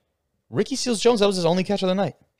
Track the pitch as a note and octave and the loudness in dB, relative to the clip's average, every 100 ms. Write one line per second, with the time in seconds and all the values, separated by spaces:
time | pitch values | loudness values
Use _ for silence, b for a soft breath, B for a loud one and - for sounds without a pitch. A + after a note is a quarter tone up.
0 | _ _ _ _ _ A#2 G#3+ C4 B3 G#3+ | _ _ _ _ _ -4 -4 -4 -4 2
1 | A3+ A#3+ G3+ F#3 E3 F3+ F#3 G3+ F#3 F#3 | 2 4 2 2 0 0 0 -2 0 0
2 | F3 - _ | -2 -6 _